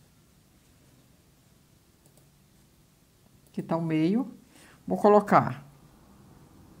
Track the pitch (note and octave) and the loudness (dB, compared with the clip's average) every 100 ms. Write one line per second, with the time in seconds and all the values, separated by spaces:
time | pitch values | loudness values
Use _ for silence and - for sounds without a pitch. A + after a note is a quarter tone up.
0 | _ _ _ _ _ _ _ _ - - | _ _ _ _ _ _ _ _ -20 -20
1 | _ _ _ _ _ _ _ _ _ _ | _ _ _ _ _ _ _ _ _ _
2 | _ - - _ _ _ _ _ _ _ | _ -20 -20 _ _ _ _ _ _ _
3 | _ _ - - - F#3+ - E3 E3 D#3 | _ _ -20 -20 -20 -14 -8 -6 -4 -2
4 | E3 A3+ C#4 - - - - - - F#3 | 0 -2 -6 -14 -20 -20 -20 -16 -8 0
5 | G#3 G#3 G3+ D#3+ A2 - - - - - | 4 4 4 2 2 -6 -18 -20 -20 -20
6 | - - - - - - - - | -20 -20 -20 -20 -20 -20 -20 -20